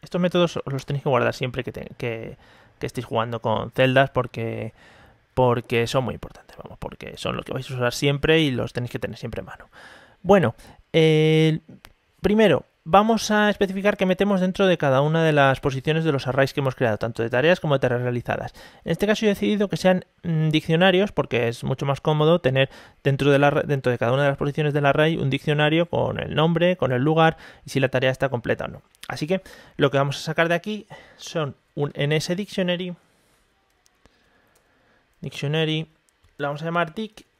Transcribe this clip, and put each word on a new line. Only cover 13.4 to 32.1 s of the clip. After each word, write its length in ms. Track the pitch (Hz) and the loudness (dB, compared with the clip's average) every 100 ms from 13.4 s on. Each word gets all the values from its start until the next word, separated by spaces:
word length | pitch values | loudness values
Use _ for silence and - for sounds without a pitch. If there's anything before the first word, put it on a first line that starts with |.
| 208 | 2
especificar 480 | 202 190 190 196 202 | 2 -2 0 0 0
qué 80 | |
metemos 380 | 190 185 196 196 | 0 2 2 2
dentro 240 | 185 180 196 | 0 2 2
de 100 | 170 | 4
cada 240 | 147 131 | 2 2
una 240 | 147 160 | 4 2
de 80 | 160 | 4
las 280 | 151 139 131 | 4 4 4
posiciones 440 | 147 135 135 156 | -2 -2 -2 0
de 80 | 160 | 0
los 140 | 139 131 | -2 -2
arrays 260 | 127 139 | 0 0
que 80 | - | 0
hemos 140 | 135 | -4
creado, 240 | 123 123 104 | 0 0 0
tanto 240 | 113 - | -4 -4
de 80 | 117 | -2
tareas 280 | 120 151 180 | 2 2 2
como 160 | 160 | 2
de 60 | 139 | 0
tareas 220 | 127 123 | 2 0
realizadas. 500 | 123 120 117 113 - - - - | -2 -4 -4 -6 -6 -14 -20 -16
En 80 | - | -6
este 140 | 170 202 | -2 0
caso 160 | 214 | 2
yo 60 | 214 | 0
he 60 | |
decidido 340 | 196 202 208 202 | 0 0 0 0
que 100 | 165 | 2
sean, 260 | 185 185 - _ | 2 2 -2 _
mm, 280 | 175 160 156 | -4 0 2
diccionarios, 600 | 156 - 160 185 180 202 | 0 0 2 4 4 0
porque 380 | - 135 113 117 | -2 -2 0 -2
es 160 | 117 | -2
mucho 220 | 135 131 139 | -4 -4 -2
más 140 | 139 | -2
cómodo 380 | - 156 151 175 | 0 2 4 2
tener 280 | - 131 135 - - _ | 2 2 0 -4 -20 _
dentro 280 | - 139 139 | -2 2 4
de 80 | 139 | 6
la 100 | 143 | 4
arra-, 140 | 143 | 2
dentro 280 | - 143 127 | 0 -2 0
de 80 | 120 | 0
cada 140 | 117 | 0
una 120 | 131 | 2
de 40 | 143 | 0
las 100 | 139 | 0
posiciones 360 | 143 143 151 | -4 -2 -2
del 120 | 147 143 | 2 2
array 300 | 147 156 165 | 2 2 0
un 140 | 139 | -2
diccionario 560 | 135 - 147 151 156 170 | -2 -2 0 2 2 0
con 340 | - 120 - | 0 -2 -4
el 140 | 139 | -4
nombre, 420 | 139 160 165 175 180 | 0 2 2 2 0
con 160 | 131 | 0
el 100 | 123 | 0
lugar 360 | 143 160 160 156 - - | 2 4 2 2 -14 -20
y 60 | - | -6
si 100 | 135 | -2
la 80 | 135 | 0
tarea 220 | 160 135 | 0 0
está 180 | 127 131 | 0 -2
completa 380 | 127 - - - | -4 -4 -4 -4
o 20 | |
no. 140 | 147 _ _ - | -12 _ _ -12
Así 180 | - 156 | -8 -4
que 140 | 185 - - - - | -4 -4 -20 -20 -2
lo 140 | 143 | 0
que 80 | 139 | 2
vamos 200 | 143 135 | -2 -4
a 20 | |
sacar 280 | - 156 165 | -6 -2 0
de 60 | |
aquí 320 | 170 208 214 - - - _ | 0 -4 -10 -12 -20 -20 _
son 400 | - 170 147 - _ | -10 -6 -6 -8 _
un, 160 | - 143 | -6 -6
en 180 | 147 143 | -4 -2